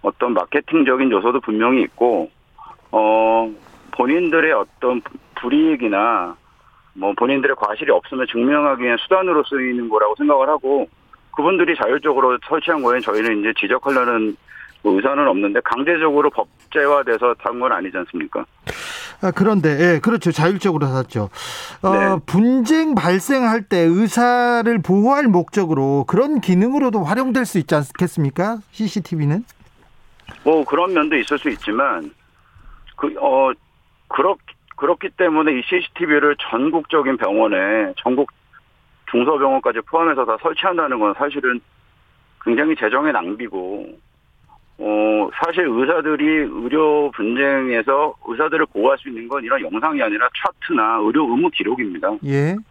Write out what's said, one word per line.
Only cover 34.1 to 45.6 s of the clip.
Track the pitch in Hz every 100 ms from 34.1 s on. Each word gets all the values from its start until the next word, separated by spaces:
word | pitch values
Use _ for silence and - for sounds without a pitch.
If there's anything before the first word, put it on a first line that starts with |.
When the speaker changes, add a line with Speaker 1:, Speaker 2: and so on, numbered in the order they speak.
| - 165 196 - - _ -
Speaker 1:
그렇기 | 143 170 190 -
때문에 | 180 156 151 131
이 |
씨씨티비를 | 120 185 - - 170 147 147 147 -
전국적인 | 113 143 165 151 160 135 127
병원에, | 101 107 110 95 98 110 101 92
전국 | 120 127 143 _ _ - _ _ _ _ -
중소병원까지 | 120 123 156 135 135 127 117 -
포함해서 | 160 165 135 117
다 | 110
설치한다는 | 165 160 190 175 151 123
건 | 107 98
사실은 | 143 143 127 120 _ _ _ _ _ _ _ _
굉장히 | - 117 151 156
재정의 | 107 127 151
낭비고, | 123 87 107 120 95 92 104 - - _ _ _ _ _ - _ _
어, | 104 107 107 107 104 -
사실 | 160 170